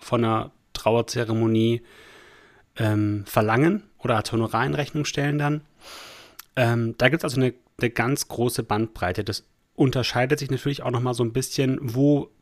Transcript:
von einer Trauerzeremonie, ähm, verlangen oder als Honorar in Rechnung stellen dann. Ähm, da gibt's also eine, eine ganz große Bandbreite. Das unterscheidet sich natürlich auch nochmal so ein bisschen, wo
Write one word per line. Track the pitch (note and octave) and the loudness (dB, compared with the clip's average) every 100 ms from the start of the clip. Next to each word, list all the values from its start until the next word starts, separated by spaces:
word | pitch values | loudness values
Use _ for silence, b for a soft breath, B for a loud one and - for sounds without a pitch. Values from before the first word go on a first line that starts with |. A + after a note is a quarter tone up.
von | - A#2+ | -4 0
einer | A2+ A2 - - _ | 2 0 -2 -12 _
Trauerzeremonie, | - A2 A#2 A#2 B2 A2+ A2+ A2+ A2+ A2+ A#2 b b b b b b b b _ - | -2 2 2 0 -4 -2 0 2 4 2 0 b b b b b b b b _ -4
ähm, | A2 G#2+ G#2 G#2 G2 | 0 2 0 -2 -2
verlangen | - G#2+ A2+ D#3+ G#3 - _ | 0 2 4 4 2 -4 _
oder | B2+ A2 | 0 0
als | - | 0
Honorar | A2+ A2+ A2+ C3+ | 0 0 0 0
in | |
Rechnung | D3 C#3 D#3 | -2 -4 -4
stellen | C#3+ - C#3+ D3 | -4 -2 -2 0
dann. | D3 D3+ - B B B B B B B - - | 0 -2 -6 B B B B B B B -8 0
Ähm, | A#2 A#2 A2+ - | 2 2 0 2
da | B2 | 2
gibt's | E3 | 2
also | D#3 B2+ | 0 0
eine, | B2+ - _ - | 0 -2 _ -4
eine | B2 | -2
ganz | - A#2+ C#3+ - | 0 0 -2 -4
große | - A#2+ - | -2 0 -2
Bandbreite. | A2+ G#2 A2+ - F2+ F#2 | -2 -2 -2 -2 -4 -2
Das | G2+ G2+ - _ _ - | -4 -8 -10 _ _ 0
unterscheidet | C#3 B2+ A2+ B2 C3 D3 | 2 2 -2 0 0 0
sich | C3+ | 0
natürlich | C3 C#3+ C#3+ | -4 -4 -4
auch | C3 | -4
nochmal | A#2+ B2+ | -2 -2
so | A#2+ | 0
ein | A#2 | 0
bisschen, | B2 C3 - C3 C3 | 0 -4 -2 0 0
wo | B2 A#2+ C#3+ C#3+ - _ | -2 2 4 4 0 _